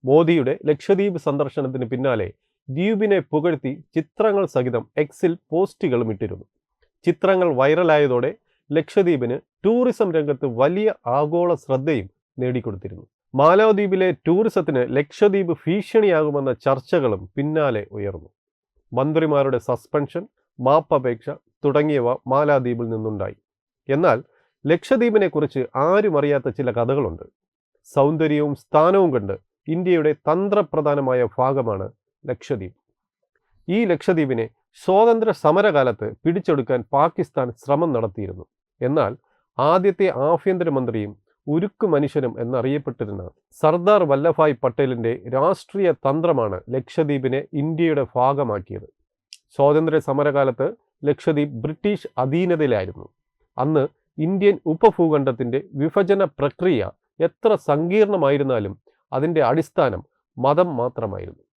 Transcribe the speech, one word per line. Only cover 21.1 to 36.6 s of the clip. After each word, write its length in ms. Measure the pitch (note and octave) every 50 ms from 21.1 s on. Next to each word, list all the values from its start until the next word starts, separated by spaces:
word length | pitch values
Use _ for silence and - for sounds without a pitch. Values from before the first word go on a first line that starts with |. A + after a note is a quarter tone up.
| A#2+ A2 _ - D3 - _ _ _ _ -
തുടങ്ങിയവ 500 | C#3+ C3+ D3 D3+ D3+ D3 C#3 A#2+ A#2+ B2+ - _
മാലദ്വീപിൽ 640 | B2+ C3 C#3 D3+ D3 D3 C3+ B2+ B2 A#2+ A#2 A#2+ A2+
നിന്നുണ്ടായി. 480 | A2+ A2 A2 A2 G#2+ G2+ F#2+ G2+ G#2 _ _ _ _ _ _ _ _ _ _ -
എന്നാൽ 300 | C3+ C#3+ F3 F3 A#2 A2+ - _ _ _ _ _ _ _ _
ലക്ഷദ്വീപിനെക്കുറിച്ച് 1000 | C3+ E3 E3+ - - C4 A#3+ A#3+ A#3+ G#3+ G#3+ G3 E3+ - D3+ D3+ C#3+ - C3+ B2+ - _
ആരും 420 | C3 C#3+ D#3+ F#3 G#3 G#3+ G#3 E3 D3
അറിയാത്ത 300 | C#3+ C#3+ C#3+ C#3 B2 C3+
ചില 220 | A2 - C#3 B2
കഥകളുണ്ട്. 520 | A2 A#2 A#2 A#2 C3+ C#3+ C3+ F#2 D#2+ E2 - - _ _ _ _ _ _ _ _ _ _ _ - -
സൗന്ദര്യവും 600 | D3 C#3 C#3+ D#3+ D#3 D#3+ D#3 D3+ D3 D3 D3 C#3+
സ്ഥാനവും 600 | - _ _ - D3+ D#3 F3 F#3+ G3+ F#3+ E3+ C3
കണ്ട് 220 | B2 G2+ G2 G2 - _ _ _ _ _ -
ഇന്ത്യയുടെ 440 | D#3 F3 F#3 F#3 F3+ E3 D3+ D#3
തന്ത്രപ്രധാനമായ 1160 | D3 _ _ D3 D#3 F3+ G3 G#3 G3+ G#3 F#3+ - - D#3 D3 D3+ D3 C#3+ C#3 C3 B2+ B2+ B2 A2+ - -
ഭാഗമാണ് 480 | B2+ C3 C3+ C#3 B2+ A2+ G#2 F#2+ F#2+ F#2+ _ _ _ _ _ _ _
ലക്ഷദ്വീപ്. 520 | C#3+ B2 - - - C#3 A2 F#2+ F#2 _ _ _ _ _ _ _ _ _ _ _ _ _ _ _ _ _ _ _ -
ഈ 160 | F3 G#3+ A#3
ലക്ഷദ്വീപിനെ 640 | G3 E3+ D3 - - F#3 D#3+ D3+ C3+ C3 A2+ A2+ A2 _ _ _ _ _ - -
സ്വാതന്ത്ര്യ 480 | - F#3 G3+ A3 A#3 A#3 A3+ A3 A3
സമരകാലത്ത് 760 | F#3 - - D3+ D#3 F#3+ G3+ G#3+ E3 C#3+ C3 B2+ A2 - G#2+ G#2+ G#2+ _ _
പിടിച്ചെടുക്കാൻ 580 | D#3+ E3+ G3 F3+ - E3 C#3